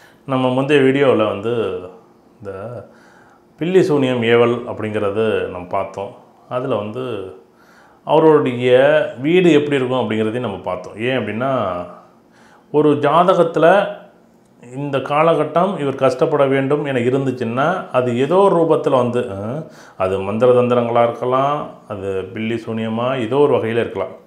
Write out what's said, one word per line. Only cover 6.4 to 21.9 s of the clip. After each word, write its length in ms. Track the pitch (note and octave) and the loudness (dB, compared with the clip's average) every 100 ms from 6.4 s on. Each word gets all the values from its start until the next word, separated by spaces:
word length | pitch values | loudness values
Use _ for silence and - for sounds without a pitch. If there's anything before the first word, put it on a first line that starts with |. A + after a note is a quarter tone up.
| - | -10
அதுல 260 | B2+ C3+ A2 | -6 -4 -4
வந்து 580 | G#2 A2+ B2+ G#2+ F#2 - _ _ _ _ _ _ | -6 -8 -8 -10 -12 -16 _ _ _ _ _ _
அவருடைய 720 | - D3 D#3+ D3+ C3 B2 B2 B2 C#3 D3+ - - | -2 4 6 4 2 0 4 4 6 2 0 -4
வீடு 320 | C#3 F3+ F3 | 0 4 6
எப்படி 220 | D3 D3 C#3 | 4 2 -2
இருக்கும் 340 | B2+ B2+ A2 | 0 -2 -2
அப்படிங்கிறதையும் 300 | A2 A2 A#2 | -2 -2 -4
நம்ம 180 | A#2+ F#2 | -6 -6
பார்த்தோம். 420 | F#2 F2+ F#2 G2 | -8 -8 -10 -8
ஏன் 180 | A#2 C3 | -4 -2
அப்படின்னா, 540 | G#2+ G#2+ C3 C3 G2+ F2+ F2 - - _ _ _ _ _ _ | -4 -4 -2 -2 -2 -6 -10 -16 -20 _ _ _ _ _ _
ஒரு 200 | D3 D3+ | 2 2
ஜாதகத்துல 1040 | C3+ C#3+ D#3 F3+ F3 E3 D#3+ D#3+ G3 F#3+ - - _ _ _ _ _ B2 B2+ | 2 2 4 4 4 2 4 4 4 0 -6 -18 _ _ _ _ _ -16 -10
இந்த 220 | C#3+ C3+ | -6 -4
காலகட்டம் 840 | C3 D3 E3 D#3 D3+ E3 F#3 F3 | -2 2 2 2 0 0 0 -2
இவர் 160 | C#3+ C3+ | -4 0
கஷ்டப்பட 500 | - - D#3+ D3 C#3 | 0 2 0 2 2
வேண்டும் 400 | C3+ C3+ D3 D3 | 2 0 -2 -2
என 140 | C3 | -2
இருந்துச்சுன்னா, 920 | A#2 C3+ C3+ B2 A2+ A#2+ D3 F#3 - | 0 0 -2 -4 -4 -2 -2 -2 -4
அது 280 | B2+ B2 A#2 | -2 0 0
ஏதோ 160 | C3+ F3+ | 2 4
ஒரு 200 | G3 E3+ | 4 4
ரூபத்துல 340 | D#3+ D#3 - | 2 0 2
வந்து, 300 | B2+ A#2+ A#2 | 0 0 -2
அஹ், 480 | G2 G2 G#2 C#3 D#3+ - - - | -4 -6 -8 -8 -12 -18 -16 -4
அது 220 | F#2+ F#2+ | -2 -2
மந்திர 320 | G2 A2 B2+ | -4 2 4
தந்திரங்களா 520 | B2 B2 B2 A#2 A#2 | 4 4 2 2 2
இருக்கலாம், 640 | A#2 A2+ B2 C3 C#3 D3+ - - | 0 0 -2 0 0 -2 -8 -14
அது 420 | - | -14